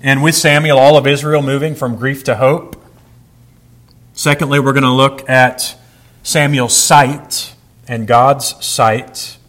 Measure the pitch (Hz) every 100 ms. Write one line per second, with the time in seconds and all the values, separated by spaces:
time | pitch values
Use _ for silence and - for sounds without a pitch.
0 | 135 135 151 156 156 147 156 135 135 151
1 | 135 143 147 151 135 139 156 143 127 113
2 | 131 135 - 113 131 165 - - _ _
3 | _ _ _ _ _ _ _ _ _ _
4 | _ - 147 143 151 143 135 135 131 127
5 | 139 135 - 131 127 - - - _ _
6 | _ _ - 160 147 143 120 - - 151
7 | 131 147 - - - - _ _ - 117
8 | 110 120 131 139 - - - - 113 110
9 | - - - -